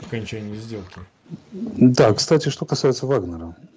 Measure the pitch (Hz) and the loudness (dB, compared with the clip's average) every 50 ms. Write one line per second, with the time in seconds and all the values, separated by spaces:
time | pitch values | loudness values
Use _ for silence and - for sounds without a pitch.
0 | - - 117 113 104 - 113 110 104 104 104 110 110 113 113 101 92 90 - 92 | -12 -8 -8 -8 -8 -8 -10 -10 -10 -10 -12 -12 -12 -12 -12 -12 -12 -14 -18 -20
1 | 92 _ _ _ _ - 170 - _ - 208 185 233 - - - 127 127 123 - | -20 _ _ _ _ -18 -18 -18 _ -16 -12 -10 -10 -6 2 6 6 6 8 6
2 | 131 110 101 - - - 165 147 - 143 - - 160 - 147 - - 135 123 - | 6 6 4 2 2 2 2 2 2 -2 -6 -6 -6 -6 -4 0 2 0 0 0
3 | 135 131 139 113 90 87 85 82 82 82 85 _ - - _ | -2 -2 -2 -2 -2 -4 -10 -10 -12 -14 -16 _ -20 -20 _